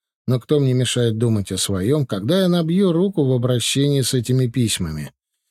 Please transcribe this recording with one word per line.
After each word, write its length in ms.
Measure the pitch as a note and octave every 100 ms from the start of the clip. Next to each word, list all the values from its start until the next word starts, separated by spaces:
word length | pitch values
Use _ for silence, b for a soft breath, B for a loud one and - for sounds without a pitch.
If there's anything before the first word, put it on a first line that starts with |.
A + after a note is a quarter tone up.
| _ _ -
Но 140 | B2+
кто 200 | - D3+
мне 120 | C3+
мешает 460 | B2+ B2 - A#2+ A2
думать 340 | A#2 A2 G2
о 60 | F#2
своём, 480 | - G2 F#2+ D3+ C3+
когда 340 | G2+ G#2 F3+
я 80 | F#3
набью 440 | F3 D#3+ F3 G3
руку 320 | E3 G3 G3
в 80 | C#3
обращении 680 | B2+ A#2+ B2 - C3+ C#3+ C#3+
с 140 | B2+
этими 320 | C3 A2+ B2+ B2+
письмами? 680 | A#2+ A2+ - E2+ D#2 C#2+ - _ _ _